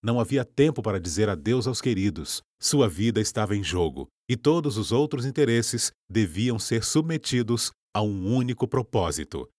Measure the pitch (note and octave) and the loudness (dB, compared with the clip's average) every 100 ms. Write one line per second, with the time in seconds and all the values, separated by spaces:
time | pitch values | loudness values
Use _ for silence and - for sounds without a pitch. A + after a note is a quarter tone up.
0 | A2 A#2+ A2+ C3+ A#2+ - C#3+ D#3+ A2 F#2+ | 0 0 2 0 -2 4 4 4 -2 -2
1 | F2 E2 G#2 F2+ D2 B2+ B2 A#2+ C3 G2+ | -4 0 0 0 0 0 0 -2 -2 0
2 | G2 E2 D#2 - _ _ - D3 A#2 E2 | 0 -2 -8 -8 _ _ 0 4 2 2
3 | A2+ G#2+ G#2+ - G#2+ G#2 F#2 F2 E2+ C#2 | 0 0 -2 -2 -2 -2 -2 0 0 -2
4 | B1+ _ _ B2 C#3+ E3+ D3 A2 G2 A#2 | -14 _ _ -2 2 2 0 -4 0 0
5 | D3 C#3+ B2+ C3 C#3 A#2 A#2 A#2 - _ | 0 -2 -4 0 2 4 2 -2 -4 _
6 | _ G2 G#2 D#2+ A#2+ A#2 - A#2 G#2+ D#3 | _ 0 0 0 -2 -2 -2 -2 0 0
7 | D#3+ D#3+ - B2+ A2+ A#2 - _ _ G2+ | 0 -2 0 0 0 0 -2 _ _ -2
8 | G#2+ G2 F#2 B2+ B2 A#2+ B2 C3 A#2+ A2+ | -2 -2 0 0 0 -2 -2 -2 0 0
9 | F2 D2+ D2 - B1 | 0 -2 -6 -8 -12